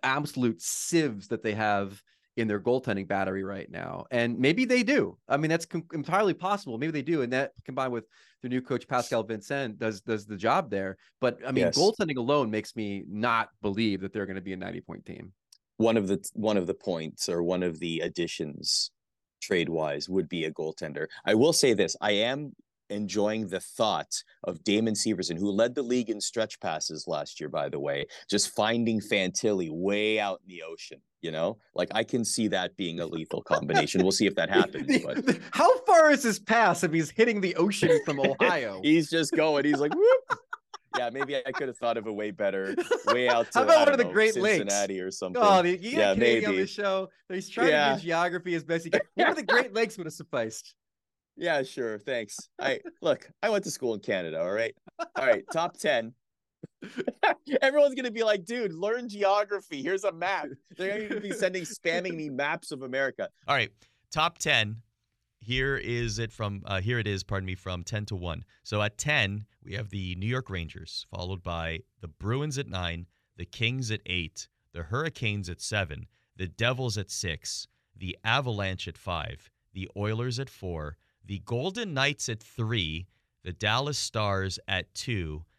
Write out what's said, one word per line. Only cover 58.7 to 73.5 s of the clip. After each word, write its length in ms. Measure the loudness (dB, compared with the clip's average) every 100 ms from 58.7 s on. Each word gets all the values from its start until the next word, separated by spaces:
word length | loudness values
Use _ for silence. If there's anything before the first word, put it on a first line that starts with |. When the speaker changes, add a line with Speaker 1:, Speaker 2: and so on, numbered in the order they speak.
Speaker 2:
learn 360 | -2 -2 -2 -4
geography. 760 | 0 4 4 2 -4 -6 -6
Here's 220 | -2 -2
a 80 | -2
map." 340 | -2 -2 -2 -6 -12 _ -8
They're 320 | -6 -4 -6
gonna 120 | -6
be 120 | -6
Speaker 1:
<laughs> 0 |
Speaker 2:
sending, 320 | -2 -2 -2
spamming 500 | -8 -6 -2 -2 -2 -6
me 140 | -6
maps 420 | -2 -2 -2 -6
of 100 | -10
America. 460 | -4 -2 -2 -2 -8 _ -2
Speaker 3:
All 60 |
right, 160 | 0 0 _ _ _ -8
top 260 | -2 -2 -2
ten. 380 | 0 2 0 -6 -16 _ _ _ _ _
Here 360 | -6 -2 -2 -2
is 420 | -2 -2 -2 -4
it 140 | -6
from, 300 | -6 -6 -6
uh, 160 | -6 -4
here 180 | -2 -2
it 80 | -2
is, 160 | -4
pardon 220 | -4 -6 -4
me, 80 |
from 300 | -8 -6 -8
ten 220 | -6 -6 -6
to 100 | -6
one. 280 | -6 -8 -10 _
So 180 | -4 -2
at 160 | -2 -2
ten, 480 | 0 2 0 -2 -10 _
we 120 | -10
have 160 | -10 -8
the 240 | -6 -6
New 120 | -4 -4
York 220 | -4 -4
Rangers, 580 | -8 -8 -12 -14 -14 -12
followed 280 | -10 -8 -8
by 380 | -8 -6 -6 -6 -10 _
the 80 | -16
Bruins 480 | -8 -4 -4 -4 -6
at 100 | -6
nine, 400 | -6 -4 -6 -10 _ _ -14
the 80 |
Kings 460 | -12